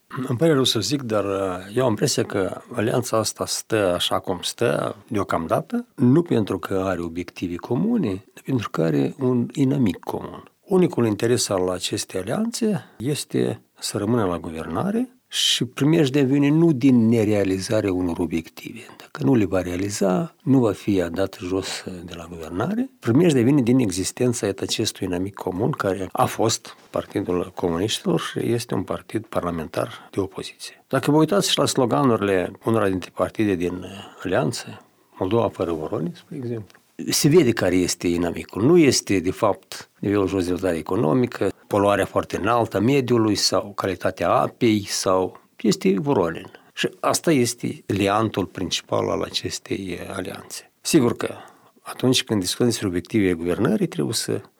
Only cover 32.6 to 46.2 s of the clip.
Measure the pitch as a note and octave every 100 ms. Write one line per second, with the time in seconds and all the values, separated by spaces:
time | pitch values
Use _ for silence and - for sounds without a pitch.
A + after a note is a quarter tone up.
32.6 | A#2 A2+ G2+ F#2 - - F2+ - G#2 F2+
33.6 | F2 F2+ F#2 G2 - - F2 G#2 D3 -
34.6 | - A2 - _ _ - F#2+ A#2 G2+ -
35.6 | E2+ D#2+ D#2 A2 F3 - - D#3 A#2+ A#2
36.6 | G2 _ _ - - - D3+ F3 B2 A2+
37.6 | F#2+ F#2 E2+ - F2+ F2 F2 E2+ E2+ -
38.6 | B2 F3 C#3+ - - G2 F2 - G#2+ F#2
39.6 | - - - _ G#2 G2+ F#2+ G2 F2 E2+
40.6 | F#2 E2 - F#2 D3 - A#2+ - G2 -
41.6 | - G#2 G2+ G2 - G2 - - G#2 A#2+
42.6 | A2+ F#2+ A2+ C#3+ B2 A#2+ G#2+ F#2+ - F#2
43.6 | G2+ G2+ G2+ F2 G2 - F2+ B2 - -
44.6 | A#2+ G#2+ G2 - G2 F#2 F#2 - _ -
45.6 | G#3+ - G3 F#3+ C#3+ A#2+